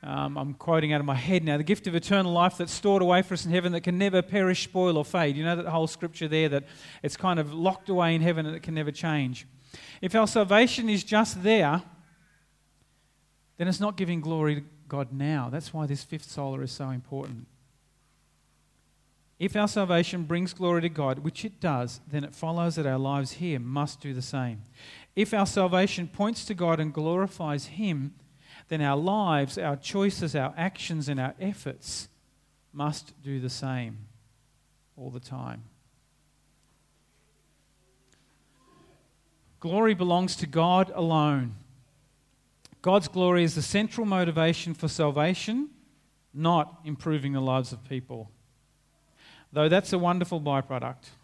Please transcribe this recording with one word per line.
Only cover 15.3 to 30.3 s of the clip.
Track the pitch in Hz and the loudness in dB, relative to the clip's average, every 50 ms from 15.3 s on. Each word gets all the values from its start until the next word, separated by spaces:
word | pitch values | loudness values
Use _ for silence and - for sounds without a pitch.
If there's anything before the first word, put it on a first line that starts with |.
| 156 147 123 123 | 0 -2 -2 -4
That's | 120 160 160 - - | -6 -6 -8 -8 -8
why | 160 156 | -6 -4
this | 139 143 139 - | -4 -4 -6 -6
fifth | - - 151 - - | -10 -12 -12 -12 -12
sola | - 151 143 135 135 135 | -10 -8 -6 -6 -6 -6
is | 135 131 127 | -6 -8 -8
so | - 143 131 | -8 -8 -6
important. | 131 123 123 - 143 135 139 147 131 113 - _ _ _ _ _ _ _ _ _ _ _ _ _ _ _ _ _ _ _ _ _ _ _ _ _ _ _ _ _ _ _ _ _ _ _ _ _ _ _ | -6 -8 -8 -8 -10 -10 -8 -10 -12 -14 -16 _ _ _ _ _ _ _ _ _ _ _ _ _ _ _ _ _ _ _ _ _ _ _ _ _ _ _ _ _ _ _ _ _ _ _ _ _ _ _
If | 170 196 - | -4 -2 0
our | 208 208 208 | 2 0 2
salvation | - 214 196 175 180 170 170 - - 180 170 | 2 0 0 4 4 2 2 2 -2 -6 -4
brings | 151 170 175 180 180 - | -2 -2 -2 -2 -2 -4
glory | - 185 175 175 170 | -2 0 2 2 2
to | 165 170 | 2 0
God, | 160 151 143 135 131 139 | -2 0 0 0 0 0
which | 143 160 - - - | -2 -6 -6 -4 -10
it | 220 196 _ | -10 -10 _
does, | - 175 147 127 123 120 - - - - | -2 -2 0 0 -2 -4 -8 -12 -16 -6
then | 143 147 143 | -6 -6 -6
it | 139 - | -6 -10
follows | - - 160 165 170 170 170 156 | -8 -6 -4 -2 0 0 0 0
that | 160 156 | 0 0
our | 139 131 131 | 0 0 0
lives | 135 135 139 143 139 127 - | 0 0 0 0 -2 -4 -6
here | - 175 175 156 127 | -6 -4 -4 -2 -4
must | 120 120 131 143 147 147 - - | -4 -4 -2 -2 -2 -4 -4 -10
do | - 147 135 | -10 -8 -6
the | 127 123 | -6 -8
same. | - - 139 127 120 113 104 104 - _ - - - - - - _ _ | -6 -4 -4 -4 -4 -6 -8 -14 -18 _ -20 -20 -20 -20 -20 -20 _ _
If | - 214 214 - | 0 0 2 2
our | 208 196 | 2 2
salvation | 190 - 202 190 180 175 180 190 196 - - 175 160 | 2 2 2 2 4 4 4 4 2 0 -4 -6 -8
points | - - 202 214 233 - - | -2 -2 0 0 0 -4 -6
to | - 214 | -8 -4
God | 175 175 170 165 156 | -2 2 2 2 2
and | 156 156 | 0 -2
glorifies | 143 156 151 160 170 180 190 196 - - 175 151 147 147 135 | -2 -2 -2 0 2 0 0 -2 -2 -6 -4 -4 -4 -4 -6
him, | - 151 165 220 202 170 143 135 143 - _ _ _ _ _ _ _ - - - _ | -8 -8 -4 -2 -2 -2 -2 -4 -8 -10 _ _ _ _ _ _ _ -20 -20 -10 _
then | 160 160 147 | -2 0 2
our | 143 139 | 2 2
lives, | 143 156 185 196 214 208 180 160 147 139 131 - 202 | 2 2 0 0 2 2 2 2 2 2 0 -2 -4
our | 180 156 143 | -4 -2 -4
choices, | 135 - - - 196 196 202 196 - 165 160 | -4 -6 -6 -2 0 0 0 0 -2 -6 -4